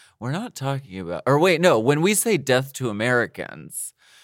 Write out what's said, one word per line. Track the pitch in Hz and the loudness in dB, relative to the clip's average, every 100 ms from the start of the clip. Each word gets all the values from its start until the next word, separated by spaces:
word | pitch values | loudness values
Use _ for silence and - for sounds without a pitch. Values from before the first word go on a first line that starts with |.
| _ _ | _ _
we're | 120 | -6
not | 156 240 - | -6 -8 -8
talking | 135 139 135 92 | -6 -6 -8 -10
about," | 85 85 - | -8 -4 0
or | 139 | 4
wait, | 185 160 | 4 4
no, | 180 120 | 4 4
"When | 113 147 | 4 2
we | 175 | 2
say | 208 233 185 | 2 0 0
death | 135 127 131 | 2 0 0
to | - 127 | -6 -6
Americans, | 104 117 123 110 - - - 73 - - - _ _ | -2 0 0 0 -6 -14 -14 -16 -14 -14 -16 _ _